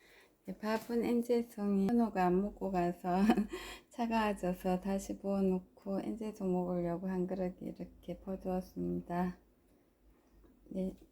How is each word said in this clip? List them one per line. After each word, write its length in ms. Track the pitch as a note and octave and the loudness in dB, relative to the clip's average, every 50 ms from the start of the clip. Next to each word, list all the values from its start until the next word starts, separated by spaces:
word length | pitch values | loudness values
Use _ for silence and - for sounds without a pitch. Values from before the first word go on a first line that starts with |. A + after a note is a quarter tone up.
| _ - - - - - _ _ _ | _ -20 -20 -20 -20 -20 _ _ _
네, 120 | - F#3 | -12 -10
밥은 480 | - G#3 G#3+ A3 G#3+ A3 - A#3 A#3 G#3+ | -6 -2 -2 -2 -2 -2 -2 0 0 2
엔제송이 840 | - A#3+ A#3+ A#3 A#3+ A#3+ A#3 A#3 A#3 - - G3+ G3+ G3+ G3 G3 G3 | 2 2 2 2 2 2 0 0 -2 -6 -4 0 2 2 4 4 4
현호가 360 | A#3+ A#3 A#3 G#3+ - - F3+ | 4 4 4 2 2 2 4
안 160 | F3+ F3+ F#3 | 4 4 4
먹고 300 | G3+ G#3 - - F#3+ F#3+ | 2 0 -4 -4 -4 -2
가서 480 | F#3+ F3+ F3 F3 F3 - - F#3 F3 F#3 | 0 2 2 0 0 -2 0 0 2 6
<laughs> 300 | G3+ G#3+ - - G#3 - - F4+ - - - - - _ | 6 6 6 4 2 -2 -6 -10 -10 -12 -14 -16 -18 _
차가워져서 920 | - - A#3 A3+ A3+ A3+ G#3+ G#3 G3+ G3+ - F3+ F#3 F#3 - F#3 F#3 F3+ | -6 -4 -2 0 2 2 2 2 0 0 -2 -2 -2 0 0 0 0 0
다시 380 | F#3 G3 G3 G3 G3 - G3+ G3 | 0 0 -2 -2 -2 -4 -6 -6
부어놓고 840 | - G3 G3 G3 G3 F#3+ F#3 F#3 F#3 - _ - - G3 G3 F#3+ | -4 -2 0 2 4 4 2 2 -2 -6 _ -12 -6 -4 -4 -2
엔제송 500 | - - G#3 G#3+ A3 G#3+ G#3 - G3 F#3 | -2 -4 -4 -4 -6 -6 -6 -2 0 0
먹으려고 560 | F3+ F3+ F3+ F3+ F3+ F3+ F3 E3+ E3+ E3+ F#3+ | 2 2 2 0 0 0 0 0 -2 -2 -2
한 200 | F#3 F#3 F3+ F3+ | -2 0 0 0
그릇 280 | F3+ F#3 F#3+ F#3 F3+ F#3 - | 0 0 -2 -2 -2 -4 -6
이렇게 560 | - - F3 - F3+ - - - - - F3 | -8 -8 -8 -8 -10 -12 -14 -12 -10 -10 -10
퍼두었습니다. 1200 | - - G3 F#3+ F#3 - F#3+ F#3 F#3 F#3 - - F3+ F3 F3 F3 F3 F3 - F3 F3 F3+ F3+ F3 - _ _ _ _ _ _ _ _ _ _ _ _ _ - _ _ _ _ _ - - - - _ - - G3 | -8 -8 -8 -8 -6 -4 -2 -2 -2 -4 -4 -6 -4 -2 -2 -2 -4 -4 -2 -2 0 0 -2 -2 -6 _ _ _ _ _ _ _ _ _ _ _ _ _ -20 _ _ _ _ _ -20 -20 -20 -20 _ -16 -10 -6
네, 220 | F#3+ F#3 F#3 - - - - | -6 -6 -6 -6 -10 -16 -20